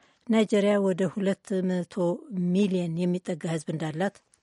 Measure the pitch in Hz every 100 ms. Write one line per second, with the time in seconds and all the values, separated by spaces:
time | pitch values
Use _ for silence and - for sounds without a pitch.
0 | _ _ - 226 214 208 202 208 196 175
1 | 185 - 196 190 - 190 185 180 170 -
2 | 175 175 311 190 180 180 208 185 175 165
3 | 180 180 - 170 175 165 - 160 160 151
4 | 196 - _ _